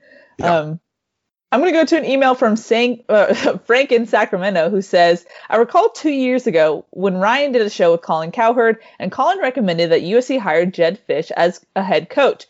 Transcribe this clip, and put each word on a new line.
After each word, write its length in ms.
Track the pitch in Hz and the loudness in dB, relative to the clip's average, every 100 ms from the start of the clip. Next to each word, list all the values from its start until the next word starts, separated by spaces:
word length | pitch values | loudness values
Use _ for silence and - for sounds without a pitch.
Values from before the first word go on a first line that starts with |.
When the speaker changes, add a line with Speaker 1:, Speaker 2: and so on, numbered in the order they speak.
| _ - _ - | _ -20 _ -6
Speaker 1:
Yeah. 180 | 175 170 | -2 -2
Speaker 2:
Um, 240 | 151 160 - _ _ _ _ _ _ | -2 -10 -14 _ _ _ _ _ _
I'm 100 | 226 | -2
gonna 100 | 349 | 2
go 140 | 320 320 | 2 2
to 120 | 320 | 0
an 80 | 254 | 0
email 300 | 269 262 254 | 0 2 2
from 220 | 240 214 | 0 -2
San-, 460 | - 226 240 233 - | -2 0 0 -4 0
uh, 500 | 214 190 226 277 185 | 2 2 0 -2 -4
<laughs> 80 | - | 0
Frank 260 | 240 277 | 0 2
in 160 | 233 226 | 0 0
Sacramento, 600 | 220 220 196 185 185 160 | -2 -2 -2 -2 -2 0
who 120 | 196 | -2
says, 440 | 196 180 170 170 - - - | 0 2 4 2 -4 -20 -4
"I 60 | 220 | 0
recall 340 | 233 359 427 | 2 2 0
two 220 | - 311 | 0 -4
years 360 | 277 254 254 247 | -2 0 0 0
ago 380 | 165 156 151 - | 2 2 0 -8
when 260 | - 196 185 | -6 -4 0
Ryan 380 | 196 254 285 | 0 0 0
did 80 | 247 | 0
a 80 | 208 | -2
show 240 | - 175 | 0 2
with 80 | 170 | 2
Colin 300 | - 165 160 | 0 -4 -4
Cowherd, 480 | 165 226 240 226 226 - - | 0 0 2 0 0 -8 -12
and 120 | 190 | -8
Colin 280 | - 285 381 | -2 -2 0
recommended 520 | 294 262 202 165 170 | -4 -2 -2 -2 0
that 100 | 160 | 0
U 160 | 156 226 | 2 0
S 100 | 247 | 0
C 100 | 262 | -2
hired 360 | 196 156 180 | 0 0 0
Jedd 260 | 180 165 196 - | 0 -2 -2 -4
Fisch 240 | 143 165 | -6 -4
as 340 | - 170 180 _ - | -2 -2 -2 _ -6
a 80 | |
head 260 | 190 160 170 | -2 -2 -2
coach. 360 | - 262 - - | 0 0 0 -8